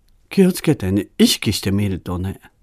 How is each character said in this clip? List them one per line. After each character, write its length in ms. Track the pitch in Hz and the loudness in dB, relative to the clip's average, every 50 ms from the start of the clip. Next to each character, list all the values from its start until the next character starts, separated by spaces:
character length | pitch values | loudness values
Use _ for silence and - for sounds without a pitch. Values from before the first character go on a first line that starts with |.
| _ _ _ _ _ - | _ _ _ _ _ -4
気 160 | - 196 185 | 2 2 4
を 60 | 180 | 4
つ 100 | 180 - | 2 0
け 140 | - 180 175 | 0 0 0
て 160 | - 196 185 | 0 0 -2
ね、 160 | 190 104 - - _ | 0 0 -2 -2 _
意 100 | - 220 | 2 2
識 260 | 233 - - - - 98 | 4 2 0 -2 -4 -4
し 80 | - | -2
て 100 | - 98 | -2 -2
み 160 | 92 101 104 | -2 0 -2
る 120 | 101 92 80 | -2 -4 -6
と 200 | - - 90 87 | -6 -6 -6 -6
ね 220 | 92 98 92 - _ - _ _ | -6 -8 -8 -10 _ -20 _ _